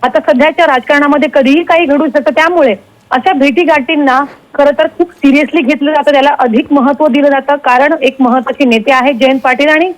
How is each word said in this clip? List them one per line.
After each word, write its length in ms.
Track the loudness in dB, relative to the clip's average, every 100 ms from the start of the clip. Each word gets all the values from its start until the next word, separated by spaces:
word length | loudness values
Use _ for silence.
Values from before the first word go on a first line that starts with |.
आता 180 | -2 -4 -2
सध्याच्या 400 | 0 0 2 0
राजकारणामध्ये 600 | 0 0 0 2 0 0
कधीही 300 | 0 2 0
काही 220 | 2 0 2
घडू 220 | 0 0
शकतं, 240 | -2 -2
त्यामुळे 440 | 0 0 2 0 -2 -8 _ _
अशा 220 | -4 -2
भेटीगाठींना 880 | 0 0 0 0 0 0 -2 0 0 -2 -10 _ 0
खरं 160 | 0 2
तर 100 | -2
खूप 240 | -2 -6
सिरियसली 500 | -2 0 2 0 -2
घेतलं 300 | -2 -2 -2
जातं, 200 | -2 0
त्याला 240 | 2 2 0
अधिक 340 | 0 0 0
महत्त्व 340 | 0 0 0 0
दिलं 200 | 2 2
जातं, 280 | 0 -2 -2
कारण 380 | 0 0 0 0
एक 140 | -4 -2
महत्त्वाचे 460 | 0 0 -4 -2 0
नेते 260 | 0 0
आहेत 220 | 0 0
जयंत 260 | 0 0 0
पाटील 300 | -2 0 0
आणि 220 | 0 -2